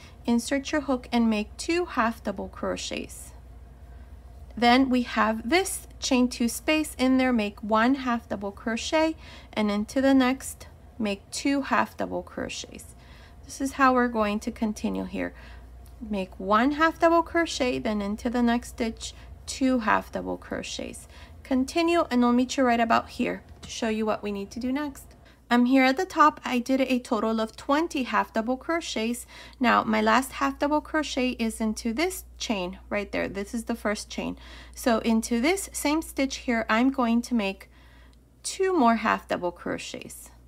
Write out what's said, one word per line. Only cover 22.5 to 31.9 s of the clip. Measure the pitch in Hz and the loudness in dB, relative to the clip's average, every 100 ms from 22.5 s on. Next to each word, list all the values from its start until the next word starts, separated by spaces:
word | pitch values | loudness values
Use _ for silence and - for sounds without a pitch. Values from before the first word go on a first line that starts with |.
| - | 2
you | |
right | 254 233 | 2 4
about | 233 233 - | 4 2 2
here | - 240 190 - - | -4 -4 -4 -12 -18
to | - | -12
show | - 226 | -6 -2
you | 220 | 0
what | 214 202 | -2 -2
we | 208 | -4
need | 202 202 | -6 -8
to | 233 | -6
do | 247 | -4
next. | 277 294 - - - - - - | -4 -4 -10 -18 -20 -20 -12 2
I'm | 240 | 4
here | 247 269 | 6 6
at | 262 269 | 6 4
the | |
top. | 370 320 302 - | 0 4 4 4
I | - 247 | -2 -2
did | 233 262 | 0 0
a | 254 247 | 2 0
total | - 214 220 226 | 0 0 0 0
of | 220 - | -2 -4
twenty | - 285 339 285 | 0 2 2 -2
half | 226 202 196 | -2 0 0
double | 226 220 262 | -2 -2 -4
crochets. | - 339 - 226 226 240 - - - - | -2 -4 -2 -2 -2 -4 -8 -18 -14 0
Now, | 233 202 | 4 4
my | 226 214 | 4 2
last | 220 233 262 | 4 4 2
half | - 277 277 | -2 -2 0
double | 285 302 | 0 0
crochet | - 311 285 269 254 240 | 0 -2 -2 -2 -2 0
is | 226 220 | -4 -2
into | 220 214 233 | -4 -2 -4